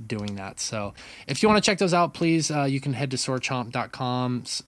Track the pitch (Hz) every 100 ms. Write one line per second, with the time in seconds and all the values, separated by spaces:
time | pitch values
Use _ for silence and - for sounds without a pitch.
0 | 110 107 104 98 98 - - 110 101 -
1 | - - - 135 214 208 - 190 190 175
2 | 165 - 165 165 151 151 139 135 143 123
3 | 139 127 - 127 - 127 117 120 110 -
4 | 127 123 123 123 - -